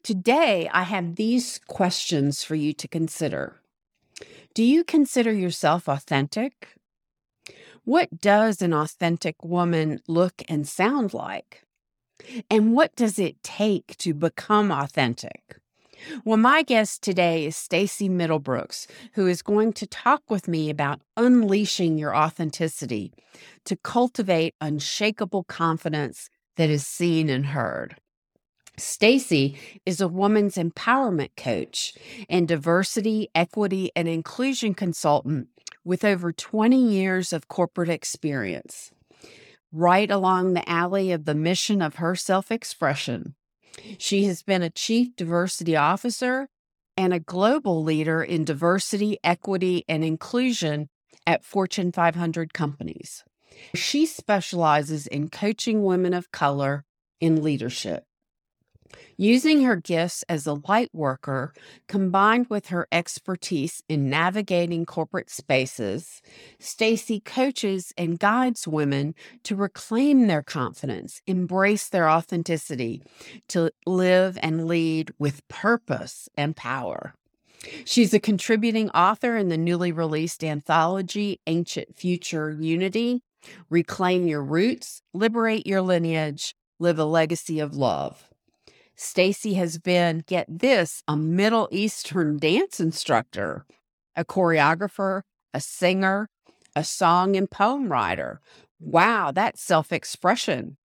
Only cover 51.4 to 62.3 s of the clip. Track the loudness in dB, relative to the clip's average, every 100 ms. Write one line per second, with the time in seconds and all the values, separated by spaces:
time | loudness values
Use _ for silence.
51.4 | 0 -2 -2 -2 -2 2 0 2 -4 -4
52.4 | -6 -4 -4 -4 -12 -12 -16 -18 _ _
53.4 | _ -20 -12 -6 -2 0 0 -2 0 0
54.4 | 0 0 4 4 2 -6 -6 -6 -6 -2
55.4 | -2 -2 0 2 2 2 2 -2 -6 -2
56.4 | 0 0 -2 -2 -8 _ _ _ 2 2
57.4 | 2 -2 -4 -6 -6 -8 _ _ _ _
58.4 | _ _ _ _ _ -20 -20 0 4 6
59.4 | 6 4 4 2 0 0 0 -4 -6 -4
60.4 | -4 -6 0 0 0 -2 -4 -2 -4 -6
61.4 | -6 _ -20 -20 -4 -2 2 4 4